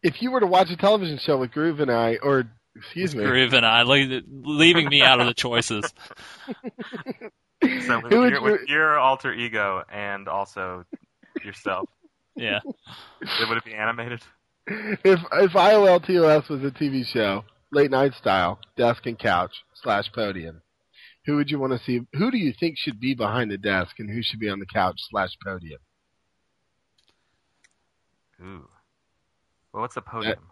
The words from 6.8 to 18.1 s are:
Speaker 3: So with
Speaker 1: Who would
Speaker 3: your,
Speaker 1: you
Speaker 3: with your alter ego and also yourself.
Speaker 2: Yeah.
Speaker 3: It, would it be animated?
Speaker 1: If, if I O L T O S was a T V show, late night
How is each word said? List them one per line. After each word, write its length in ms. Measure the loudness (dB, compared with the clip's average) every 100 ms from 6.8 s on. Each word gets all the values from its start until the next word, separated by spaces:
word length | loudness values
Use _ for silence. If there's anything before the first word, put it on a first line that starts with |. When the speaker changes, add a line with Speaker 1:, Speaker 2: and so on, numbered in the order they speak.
| -16 -14 -14 -16 -18 _ _ _
Speaker 3:
So 380 | -2 -2 -2 -4
with 120 | 2
Speaker 1:
Who 60 | 4
would 100 | 6
Speaker 3:
your, 20 | 4
Speaker 1:
you 60 |
Speaker 3:
with 280 | 2 0 0
your 280 | 2 2 4
alter 360 | 2 2 -4
ego 500 | -6 -6 -2 -2 -4 -8
and 380 | -10 -8 -8 -6
also 560 | -6 -6 -8 -10 -10 -16 -20 _ _ _ -14
yourself. 460 | -14 -10 -6 -6 -8 _ _ _ _ -8
Speaker 2:
Yeah. 220 | -4 -4 -6 -18 -18 -20 -20 _
Speaker 3:
It, 280 | -8 -4 -2
would 80 | -4
it 80 | -6
be 80 |
animated? 480 | -6 -4 -4 -8 -12 -16 _ _ _ -12
Speaker 1:
If, 540 | -10 -8 0 4 2 2
if 220 | 2 4 6
I 160 | 6
O 100 | 6
L 160 | 6 4
T 180 | 4 4
O 40 | 6
S 220 | 4 2
was 160 | -6
a 80 | -6
T 160 | -4 -4
V 160 | -2
show, 400 | -4 -2 0 -2 -8 _ _
late 180 | 2 2
night 220 | 4 2